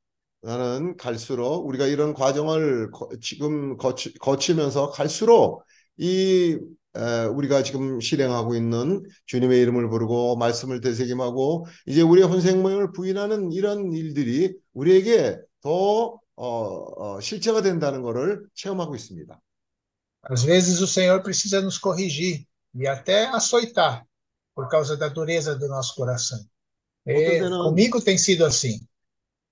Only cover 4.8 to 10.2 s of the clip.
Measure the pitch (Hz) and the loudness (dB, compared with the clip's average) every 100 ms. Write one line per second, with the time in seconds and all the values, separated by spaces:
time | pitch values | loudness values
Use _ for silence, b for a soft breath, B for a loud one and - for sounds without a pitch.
4.8 | 143 - 147 - 220 226 101 B B B | -2 -2 -4 0 2 4 2 B B B
5.8 | B - 170 185 190 185 175 143 - - | B -6 -2 0 2 2 2 -2 -6 -18
6.8 | _ 117 117 117 110 135 139 139 131 139 | _ -6 -2 0 -2 -2 2 2 0 -4
7.8 | 135 127 113 139 131 120 113 120 113 113 | -4 -4 -2 0 0 0 -2 0 0 0
8.8 | 135 196 B B - 127 127 127 120 123 | 0 -4 B B -6 0 4 6 6 2
9.8 | 113 113 110 120 | 0 -2 0 0